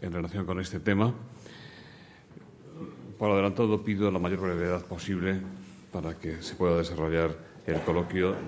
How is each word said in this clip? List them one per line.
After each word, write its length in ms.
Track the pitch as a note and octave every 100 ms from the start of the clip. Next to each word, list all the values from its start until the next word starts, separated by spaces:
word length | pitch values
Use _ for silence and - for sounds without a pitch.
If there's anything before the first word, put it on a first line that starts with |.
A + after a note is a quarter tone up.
en 100 | F#2
relación 320 | F2 E2+ F#2+
con 160 | F2 F#2
este 200 | F#2 F2+
tema. 340 | F#2 G2 A2+ B2+ - - - - - - - - - - - - - - - D#3+ - - - -
Por 120 | G#2+
adelantado 520 | G2 G2 F#2 A2+ G#2+
pido 280 | - G2 G2+
la 80 | F#2+
mayor 220 | F2 F#2
brevedad 440 | F#2 E2+ F2 F2
posible 560 | - E2+ - F#2 F#2 F#2+ - - - - -
para 260 | F#2 D#2+ D#2+
que 240 | E2 D#2+
se 140 | - -
pueda 200 | F2+ E2+
desarrollar 600 | E2 E2 D#2+ E2 E2 D#2 - - -
el 140 | D#2
coloquio, 520 | - E2+ F2 F#2 F2+ E2